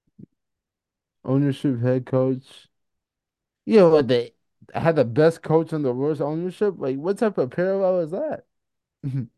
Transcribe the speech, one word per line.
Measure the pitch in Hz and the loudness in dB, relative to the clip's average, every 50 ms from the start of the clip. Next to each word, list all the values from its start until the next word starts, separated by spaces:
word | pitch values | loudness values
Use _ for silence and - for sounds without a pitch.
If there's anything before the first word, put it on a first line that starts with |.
| _ _ _ - - - _ _ _ _ _ _ _ _ _ _ _ _ _ _ _ _ _ _ - | _ _ _ -20 -20 -20 _ _ _ _ _ _ _ _ _ _ _ _ _ _ _ _ _ _ -4
Ownership, | 127 135 139 143 143 131 - - 143 127 117 | -2 0 0 0 0 -2 -2 -2 -4 -2 0
head | 123 127 127 131 123 | 0 0 0 -2 -2
coach. | - 135 131 131 131 131 135 - - - - - _ _ _ _ _ _ _ _ _ _ _ _ _ _ _ _ _ _ _ - | -2 0 0 0 0 -2 -4 -8 -14 -20 -20 -20 _ _ _ _ _ _ _ _ _ _ _ _ _ _ _ _ _ _ _ -2
Yeah, | 214 226 208 180 165 | 2 6 6 8 8
what, | 160 151 131 | 6 4 4
they | 113 127 120 120 120 _ _ _ _ _ _ _ - - | 2 0 0 -2 -4 _ _ _ _ _ _ _ -12 -6
had | 101 - 165 160 | -2 0 2 2
the | 147 123 | 2 0
best | 117 110 147 156 165 165 - - | 0 2 4 4 4 2 0 -2
coach | - 156 165 160 160 160 | 0 2 2 0 0 -4
and | 151 143 | -4 -2
the | 127 123 | -2 -2
worst | 127 139 151 156 - | -2 -2 -2 -2 -2
ownership? | 143 147 156 165 175 185 170 - 214 202 170 | -4 -4 -4 -4 -6 -6 -4 -2 -2 -2 -2
Like, | - 139 135 135 | -4 -4 -4 -4
what | 139 151 185 202 - | -4 -4 -4 -2 0
type | 233 214 - | -2 -2 0
of | 180 135 127 | 0 -2 -2
parallel | - 170 180 190 196 196 190 185 185 180 | -2 -2 -2 -2 0 0 0 0 0 0
is | 165 147 | -2 -4
that? | 180 226 311 302 - - - _ _ _ _ _ _ _ _ _ _ _ - | -6 -6 -6 -6 -8 -10 -14 _ _ _ _ _ _ _ _ _ _ _ -10
<laughs> | 135 127 135 117 - _ | -6 -6 -6 -6 -8 _